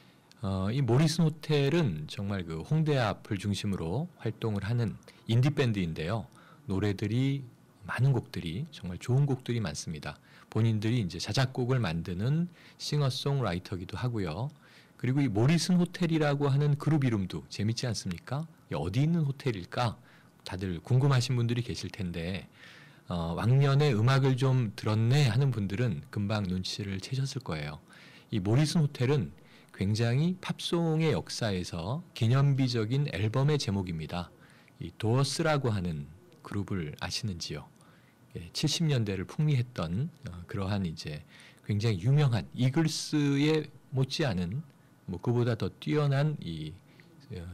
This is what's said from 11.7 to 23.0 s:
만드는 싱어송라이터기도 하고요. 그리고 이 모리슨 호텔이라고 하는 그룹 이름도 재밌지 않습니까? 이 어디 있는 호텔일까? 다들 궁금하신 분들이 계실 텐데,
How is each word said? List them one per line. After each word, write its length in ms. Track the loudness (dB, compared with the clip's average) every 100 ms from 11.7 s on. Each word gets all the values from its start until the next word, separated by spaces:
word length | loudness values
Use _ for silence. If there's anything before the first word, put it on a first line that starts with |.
| 0
만드는 680 | 0 -4 -4 -4 0 0 -2 -6 -20 -12
싱어송라이터기도 1200 | -4 0 0 0 -2 0 0 -2 -4 -10 -8 -6
하고요. 540 | -4 -2 -4 -4 -6 -10 -20 -20 -20 -6
그리고 220 | 4 6
이 80 | 6
모리슨 480 | 6 6 6 6 4
호텔이라고 720 | 4 2 2 2 4 4 4
하는 280 | 4 4 2
그룹 260 | 4 4
이름도 400 | 4 2 0 -4 -8
재밌지 380 | -2 -2 0 -2
않습니까? 580 | -4 -4 -6 -6 -6 -6 -12 -8
이 20 |
어디 280 | -4 -2 2
있는 180 | 2 2
호텔일까? 800 | 0 -2 -2 -4 -4 -2 -2 -4 -14 -20 -20 _
다들 360 | -12 -6 -4 -4
궁금하신 560 | 0 4 4 4 2 0
분들이 240 | 0 0
계실 300 | -4 -6 -8
텐데, 580 | -6 -6 -4 -4 -6 -10 -20 -20 -20 -20 -18